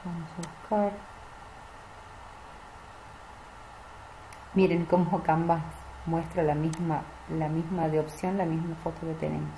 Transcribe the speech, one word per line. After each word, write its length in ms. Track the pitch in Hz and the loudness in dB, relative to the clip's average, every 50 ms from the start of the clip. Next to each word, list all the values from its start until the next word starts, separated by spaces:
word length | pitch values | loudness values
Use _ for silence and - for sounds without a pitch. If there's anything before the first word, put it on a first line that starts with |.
| - | -8
Vamos 280 | 180 170 170 160 156 | -6 -6 -6 -8 -8
a 60 | 160 - | -8 -8
buscar. 540 | 165 - - - - - 214 208 208 202 202 - - - - - - - - - - - - - - - - - - - - - - - - - - - - - - - - - - - - - - - - - - - - - - - - - - - - - - - - - - - - - - - - - - - - - - - - | -8 -10 -10 -14 -2 2 4 4 4 4 2 -2 -10 -14 -14 -16 -16 -16 -16 -16 -16 -16 -16 -16 -16 -16 -16 -16 -16 -16 -16 -16 -16 -16 -16 -16 -16 -16 -16 -16 -16 -16 -16 -16 -16 -16 -16 -16 -16 -16 -16 -16 -16 -16 -16 -16 -16 -16 -16 -16 -16 -16 -16 -16 -16 -16 -16 -16 -16 -16 -14 -14 -14 -14 -14 -14 -14 -14 -14 -14 -14 0 6
Miren 300 | 190 190 180 170 170 170 | 6 8 8 8 6 4
cómo 360 | - - 180 180 160 196 180 | 6 6 6 6 6 4 2
Canva 380 | - - 160 160 165 170 170 160 156 160 - - - - - - - 165 | 4 4 4 6 6 6 4 4 2 -4 -8 -12 -12 -14 -14 -8 -2 0
muestra 340 | 165 165 165 160 - 185 | 2 2 0 0 2 4
la 140 | 165 151 147 | 4 4 4
misma, 480 | 151 156 160 160 - 175 165 156 147 156 - - - - - | 4 2 2 2 2 2 2 2 0 0 -4 -12 -16 -8 -4
la 180 | 160 160 156 151 | -2 0 0 2
misma 400 | 156 160 165 160 185 175 165 160 | 2 0 0 0 2 2 2 4
de 120 | 156 156 | 4 4
opción, 400 | 151 156 - - - 185 190 202 | 2 2 -2 -2 0 0 2 2
la 60 | 185 | 2
misma 280 | 165 165 165 165 175 160 160 - | 2 2 2 0 0 -4 -2 -2
foto 180 | 170 165 - | -4 -4 -2
que 120 | - 165 160 | -4 -4 -2
tenemos. 400 | 160 160 156 156 151 151 151 151 | -2 0 0 0 0 -2 -4 -6